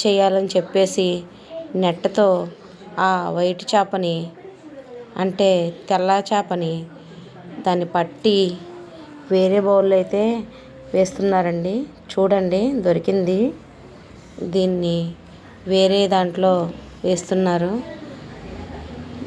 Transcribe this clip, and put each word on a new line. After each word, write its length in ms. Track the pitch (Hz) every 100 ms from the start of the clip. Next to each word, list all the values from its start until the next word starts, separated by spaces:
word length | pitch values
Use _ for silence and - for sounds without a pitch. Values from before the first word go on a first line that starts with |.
చేయాలని 480 | 214 196 196 190 190 185
చెప్పేసి 500 | 175 196 190 190 180 175 175 - - - - 185
నెట్‌తో 460 | 185 170 196 202 196 180 175 - - - - - 190
ఆ 40 | 185 175 170
వైట్ 280 | 180 180 -
చేపని, 420 | 208 196 190 175 165 170 - - - - - - - - -
అంటే 280 | 190 185 196 185 170 165 -
తెల్ల 220 | 185 185 196 202
చేపని, 420 | 208 202 180 165 165 165 - - - - - - - 190
దాన్ని 220 | 180 175 175
పట్టి 420 | 170 - 220 196 185 175 - - - - - - -
వేరే 280 | 190 185 202 196
బౌల్‌లో 280 | 196 196 190
అయితే 240 | 185 202 220 233 214 - - - -
వేస్తున్నారండి. 840 | 190 185 - 196 185 175 170 180 220 302 - -
చూడండి, 500 | - 190 196 185 185 247 269 180
దొరికింది. 540 | 165 170 190 175 190 254 - - - - - - - - - 180 185
దీన్ని 420 | 185 180 175 170 170 170 - - - - 185
వేరే 280 | 190 190 196 196 190
దాంట్లో 380 | 180 175 190 180 170 - - - 180
వేస్తున్నారు. 680 | 175 - 190 185 175 175 233 - - - - - - - - - - - - - -